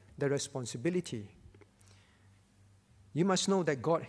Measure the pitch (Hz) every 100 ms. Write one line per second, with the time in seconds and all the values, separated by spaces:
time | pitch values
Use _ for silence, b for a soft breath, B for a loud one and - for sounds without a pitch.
0 | b b 143 139 - 135 117 123 143 180
1 | 170 117 98 - - - - _ b b
2 | b b b b b _ - - _ -
3 | - 143 190 185 - 196 156 135 147 165